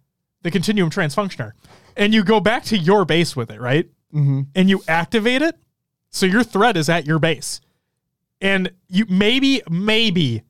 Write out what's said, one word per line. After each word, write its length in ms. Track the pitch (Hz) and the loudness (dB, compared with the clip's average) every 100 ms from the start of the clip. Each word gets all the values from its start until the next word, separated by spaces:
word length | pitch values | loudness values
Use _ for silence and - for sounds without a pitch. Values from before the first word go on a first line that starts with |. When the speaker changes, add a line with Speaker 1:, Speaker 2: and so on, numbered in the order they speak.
| _ _ _ _ | _ _ _ _
Speaker 1:
the 80 | 170 | -4
Continuum 380 | 190 175 214 165 | -2 0 0 0
Transfunctioner, 640 | 196 156 - 196 - 107 - _ - _ - | -2 -4 -2 -6 -6 -12 -16 _ -20 _ -2
and 160 | 208 | 2
you 100 | 220 | 2
go 160 | 190 220 | 4 2
back 240 | 196 240 - | 2 -2 -2
to 120 | 220 | -2
your 280 | 160 208 156 | 2 2 2
base 300 | 160 170 - | 0 0 -4
with 160 | 113 | -8
it, 80 | 107 | -8
right? 260 | 123 147 175 _ _ | -2 -2 -2 _ _
Speaker 2:
Mm-hmm. 280 | 151 139 135 139 190 | -2 0 0 -2 0
Speaker 1:
And 140 | 190 | 2
you 140 | 190 - | 2 0
activate 540 | 165 170 233 220 254 | -2 0 -2 0 0
it, 160 | 320 330 _ _ _ _ _ | 0 -4 _ _ _ _ _
so 160 | - 190 | -2 0
your 180 | 208 | 2
threat 340 | 233 190 233 175 | 0 2 2 2
is 120 | 151 | 0
at 160 | 165 143 | 0 0
your 140 | 160 | 0
base. 420 | 160 156 - - _ _ _ _ _ _ _ _ | 0 -2 -6 -12 _ _ _ _ _ _ _ _
And 300 | 196 196 185 - _ | -2 -2 -2 -8 _
you, 180 | 185 220 | -2 0
maybe, 540 | 185 208 262 269 269 - | 2 2 2 2 0 -2
maybe, 720 | 165 208 220 226 180 139 110 - | -4 0 0 2 0 -2 -4 -8